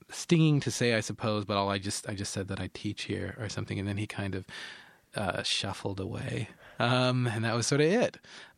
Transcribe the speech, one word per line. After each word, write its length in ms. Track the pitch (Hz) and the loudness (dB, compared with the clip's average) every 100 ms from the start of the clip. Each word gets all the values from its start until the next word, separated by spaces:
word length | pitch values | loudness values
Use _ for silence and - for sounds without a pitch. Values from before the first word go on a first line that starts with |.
| - | -14
stinging 500 | - - 165 160 143 | -6 4 6 8 6
to 100 | - | 2
say, 240 | - 120 | 2 4
I 60 | 113 | 2
suppose, 440 | - 110 113 104 | 0 -2 0 0
but 120 | 98 101 | 2 2
all 120 | 98 | 2
I 80 | 98 | 0
just, 300 | 98 - - | -2 -4 -4
I 60 | |
just 180 | 101 101 | -4 -4
said 140 | - 95 | -4 -4
that 120 | 95 | -4
I 100 | 92 | -6
teach 300 | - 107 101 | -6 -6 -4
here 340 | - 98 95 98 | -4 -4 -4 -6
or 80 | 110 | -6
something, 280 | - 107 101 | -6 -4 -2
and 100 | 98 | -2
then 80 | 101 | -2
he 100 | 104 | -4
kind 280 | - 98 95 | -4 -4 -4
of, 100 | 95 - - - - - _ - | -8 -12 -12 -14 -20 -20 _ -4
uh, 260 | 98 - | -2 0
shuffled 560 | - - 101 92 101 95 | 0 0 -2 -4 -6 -4
away, 500 | 95 - - 120 117 - - - | -6 -6 -4 -4 -6 -10 -12 -2
um, 480 | 120 127 127 127 123 | 2 4 4 2 0
and 180 | 113 | 0
that 120 | 113 117 | 0 0
was 100 | 113 | 2
sorta 160 | 143 | 4
it. 360 | 156 220 202 - - - - | 4 4 2 -2 -16 -18 -14